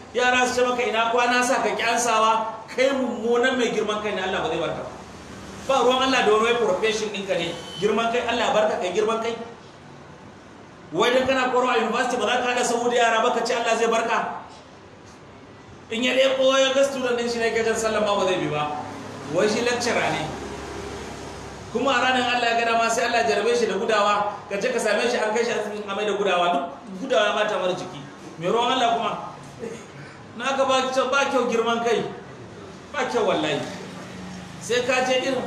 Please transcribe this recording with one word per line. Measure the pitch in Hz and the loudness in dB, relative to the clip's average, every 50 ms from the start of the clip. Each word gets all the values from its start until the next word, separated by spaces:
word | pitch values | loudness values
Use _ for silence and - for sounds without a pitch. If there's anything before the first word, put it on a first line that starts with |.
| - - - | -12 -6 -2
yara | 233 247 247 247 254 247 | 0 2 4 4 4 2
su | - - | 2 2
ce | 247 247 | 2 2
maka, | 247 247 240 | 2 2 0
"Ina | 247 214 220 226 226 233 | 0 0 0 0 0 2
kwana?" | 233 247 240 240 247 247 247 | 2 2 2 4 4 2 2
sa | 254 262 226 | 2 2 2
ka | - 214 190 | 2 0 0
ki | 214 220 | 0 0
ansawa, | 233 240 240 240 240 220 220 220 220 220 - - - - - - - - | 0 0 0 2 2 2 4 4 4 4 2 0 -4 -6 -10 -12 -8 -2
kai | 233 262 277 | 2 2 2
mummunan | 277 254 - 220 - 214 220 233 240 240 247 262 254 | 2 2 0 -2 -2 -2 0 2 2 4 2 2 2
mai | 247 233 214 | 2 0 0
girman | - 214 - 208 208 208 | 0 0 -2 -2 -2 -2
kai | 214 214 180 | -2 -4 -4
ne, | 185 180 | -2 -2
Allah | 190 196 180 | -2 -2 -2
ba | 160 160 | -2 -2
zai | 165 | -2
barka. | 165 156 151 160 - - - - - - - - - - - - - - - - - - | -2 -2 -4 -4 -6 -8 -10 -12 -14 -16 -16 -18 -18 -16 -16 -16 -16 -16 -14 -14 -8 -2
Ba | - 269 262 233 | 2 2 4 4
ruwan | 247 254 262 262 262 | 4 4 4 2 2
Allah | 254 247 202 | 2 4 4
da | 208 214 | 4 4
wani | 214 226 240 240 | 6 4 4 4
profession | 240 226 185 180 180 208 220 208 208 214 202 | 4 2 2 2 2 2 0 0 0 -2 -4
ɗinka | 202 190 - 190 180 | -4 -4 -2 -2 -2
ne, | 170 170 165 151 - - - - 151 | -2 -2 -4 -6 -8 -10 -12 -6 -2
girman | 185 208 208 226 226 226 | 0 2 2 2 2 2
kai, | 233 247 233 | 0 0 0
Allah | 233 247 240 214 | 0 0 0 2
ya | 196 190 | 2 4
barka | 214 - - - - | 4 4 2 2 0
kai | 175 180 180 | -2 -2 0
girman | 208 214 220 226 220 | 0 2 2 0 0
kai. | 226 233 226 - - - - - - - - - - - - - - - - - - - - - - - - - - - - - - - | -2 -4 -4 -6 -8 -12 -14 -18 -20 -20 -20 -20 -20 -20 -20 -20 -20 -20 -20 -20 -20 -20 -20 -20 -20 -20 -20 -20 -20 -20 -20 -20 -14 -4
Wai | 151 170 220 247 247 | 0 2 4 4 4
dan | 262 254 | 4 4
kana | 262 269 269 254 254 247 | 4 2 2 2 2 2
koyarwa | 247 247 254 247 | 2 2 2 2
a | 226 220 | 2 2
university | 220 226 247 254 254 247 | 0 0 0 0 0 0
ba | 208 208 | 0 0
za | 240 247 247 | 0 0 0
ka | 247 247 | 0 0
haɗa | 247 247 220 | 0 0 0
sahu | - 240 233 240 240 | 0 0 2 2 2
da | 240 | 4
yara | 247 233 226 226 220 | 4 4 4 4 4
ba | 226 247 240 | 2 2 2
ka | 233 233 | 2 0
ce | 240 247 | 0 0
Allah | 233 233 226 220 | 0 2 2 2
zai | 214 233 | 2 2
barka? | 233 226 220 226 226 220 208 - - - - - - - - - - - - - - - - - - - - - - - - - - - - - - - - - - | 2 2 2 2 0 0 0 -2 -2 -6 -8 -12 -14 -18 -20 -20 -20 -20 -20 -20 -20 -20 -20 -20 -20 -20 -20 -20 -20 -20 -20 -20 -20 -20 -20 -20 -20 -20 -18 -12 -6
In | - 220 247 | -4 0 0
ya | 254 262 | 2 4
leƙo | 262 269 269 262 262 262 262 262 269 | 4 4 4 4 4 4 4 6 6
ya | 269 262 262 | 4 4 4
ga | 277 277 | 4 2
student | - 269 254 247 247 240 | 2 2 -2 0 0 0
ɗin | 233 240 240 | 0 0 -2
shi | 233 233 | -2 0
ne | 226 226 | 0 0
ke | 220 226 220 | 0 2 2
jan | 226 214 | 2 0
sallah | - - 220 214 208 | 0 0 0 0 2
ma | 208 202 202 196 | 2 2 2 2
ba | 190 | 2
zai | 190 185 175 | 2 2 0
bi | 151 151 | 0 -2
ba. | 147 147 147 147 - - - - - - - - - - - 139 151 | -2 -2 -2 -2 -4 -6 -8 -10 -10 -12 -12 -12 -12 -12 -8 -2 0
Wai | 175 208 | 2 2
shi | 214 208 233 | 2 2 0
lecturer | 233 240 240 233 - 233 202 175 160 165 | 0 0 0 0 -2 0 0 0 0 0
ne. | 156 156 156 151 - - - - - - - - - - - - - - - - - - - - - - - - - - - - | -2 -2 -4 -6 -8 -8 -10 -10 -10 -10 -10 -10 -10 -10 -10 -10 -10 -10 -12 -12 -12 -12 -12 -14 -14 -14 -14 -14 -14 -14 -12 -6
Kuma | - 226 262 269 | -4 0 0 2
a | 247 240 247 | 2 2 2
ranar | 254 262 254 247 247 247 | 4 2 2 2 2 0
Allah | 240 240 233 | 2 2 2
ya | 233 233 | 2 2
ga | 233 | 2
dama | 233 226 233 226 226 | 2 2 2 2 2
sai | 226 247 240 | 2 0 0
Allah | 233 240 233 220 | 2 2 2 2
ya | 214 208 | 2 2
jarabe | 202 208 233 240 | 2 2 2 2
shi | 240 220 | 2 2
da | 190 190 | 2 0
gudawa, | 196 226 - 220 208 202 208 208 202 208 208 - - - - | 0 0 2 2 4 4 4 4 2 0 -2 -4 -8 -8 -6
ka | 196 202 | -4 -2
je | 196 247 233 | -2 0 0
ka | 226 | 0
same | 202 214 196 240 247 - | 0 2 2 2 2 2
shi | - | 0
an | - 214 214 214 | 0 0 0 0
kai | 240 226 | 0 0
shi | - | 0
asibitin | 214 208 208 208 208 208 202 | 0 -2 -4 -4 -6 -8 -6
amai | 202 196 202 208 | -6 -4 -2 -2
da | 208 196 | -2 0
gudawa, | 190 202 190 175 175 175 175 | 0 2 2 2 2 2 2
duk | 175 175 - - - - - 208 190 185 254 | 2 0 -2 -4 -10 -12 -14 -14 -12 -8 -2
gudawa | 233 247 226 208 | 0 2 2 4
ya | 208 202 | 2 2
bata | 214 208 202 208 180 | 0 0 0 0 -2
mara | 185 185 180 | 0 -2 -2
jiki. | - - - 143 147 - - - - - - - | -4 -6 -10 -12 -12 -14 -14 -16 -16 -16 -16 -10
Me | - 165 | -4 -2
ruwan | 185 214 233 - - 262 | 0 2 2 2 2 2
Allah | 262 240 226 226 | 2 2 2 2
kuma? | 214 214 208 196 - - - - - - - - - 233 214 - - - - - - - - - - - - - | 2 0 -2 -4 -6 -8 -10 -12 -14 -16 -16 -14 -12 -10 -10 -10 -12 -14 -16 -16 -16 -16 -16 -18 -18 -18 -16 -10
Na | 220 240 269 269 | -6 -4 -2 0
ga | 254 269 | 2 2
ba | 262 262 262 254 262 | 2 2 2 2 0
kyau, | 262 269 247 - | 0 0 0 2
ba | 277 277 269 240 | 2 2 2 2
kyau | 240 254 233 - | 2 2 2 2
girman | 226 226 226 233 233 220 - | 2 2 2 2 2 2 2
kai. | 240 220 - - - - - - - - - - - - - - - - - - - | 2 2 0 0 -4 -8 -12 -14 -16 -16 -16 -16 -16 -16 -16 -16 -16 -16 -18 -16 -10
Ba | - 294 247 | -6 -4 -4
kyau | - - 233 208 | -2 0 0 2
wallahi. | 190 165 156 156 151 147 131 - - - - - - - - - - - - - - - - - - - - | 2 2 0 0 -2 -2 -2 -4 -6 -10 -12 -12 -12 -14 -14 -14 -14 -14 -12 -12 -12 -12 -14 -14 -14 -14 -10
Sai | - - 233 247 240 | -4 -2 0 0 2
ka | 247 254 262 254 | 2 2 2 2
je | 254 262 254 262 | 2 2 0 0
irin | 269 254 226 202 | 0 -2 -2 -2